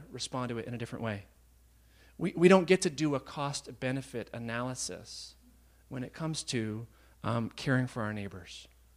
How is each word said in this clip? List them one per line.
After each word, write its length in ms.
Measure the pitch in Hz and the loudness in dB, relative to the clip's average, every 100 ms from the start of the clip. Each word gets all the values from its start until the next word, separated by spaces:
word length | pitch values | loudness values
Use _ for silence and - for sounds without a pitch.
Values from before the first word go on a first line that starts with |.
| 143 | -10
respond 380 | 123 - 131 123 | -10 -6 -4 -2
to 80 | 117 | -4
it 100 | 110 | -4
in 60 | |
a 40 | 120 | -6
different 260 | 117 - | -6 -4
way. 220 | 113 101 - - - - - - - - - - | -4 -4 -8 -20 -20 -20 -20 -20 -20 -20 -20 -4
We, 140 | 165 - | -4 6
we 120 | 180 | 10
don't 200 | 190 165 | 10 8
get 160 | 185 | 4
to 60 | 190 | 4
do 240 | 139 151 135 | 2 2 0
a 40 | |
cost-benefit 1080 | - - 143 139 - 123 131 135 131 120 104 | -2 -4 -4 -4 -8 -6 -4 -4 -4 -8 -8
analysis 1000 | - 117 117 127 127 - 87 104 - - - - - - - - | -8 -4 -4 -4 -4 -6 -8 -12 -14 -16 -18 -20 -20 -20 -20 -12
when 140 | 127 | -8
it 100 | 127 | -8
comes 300 | - 160 156 | -6 -4 -4
to, 420 | - 127 110 107 117 - - - | -2 -2 -2 -4 -8 -16 -20 -8
um, 280 | - 117 113 - | -2 0 -2 -4
caring 320 | - 127 127 | 2 2 2
for 160 | 123 | -2
our 100 | 107 | -4
neighbors. 540 | 107 98 92 87 - - - - | -4 -6 -10 -14 -16 -18 -20 -20